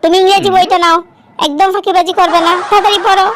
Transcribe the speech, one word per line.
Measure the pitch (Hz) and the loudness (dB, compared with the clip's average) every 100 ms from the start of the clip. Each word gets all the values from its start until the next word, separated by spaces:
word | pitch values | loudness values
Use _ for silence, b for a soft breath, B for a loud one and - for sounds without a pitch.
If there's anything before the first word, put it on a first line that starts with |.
তুমি | 330 359 | 2 2
ইংরেজি | 381 392 392 | 2 2 0
বইটা | 370 359 370 | 0 0 0
নাও, | 349 330 339 _ _ _ | 2 0 -2 _ _ _
একদম | 302 285 381 | -8 0 0
ফাঁকিবাজি | 381 392 370 349 | 0 -2 -2 -2
করবে | 370 359 339 | 0 0 0
না, | 330 359 392 | 0 -2 0
তাড়াতাড়ি | 415 403 403 | 0 0 -2
পড়ো। | 392 392 381 | 0 0 0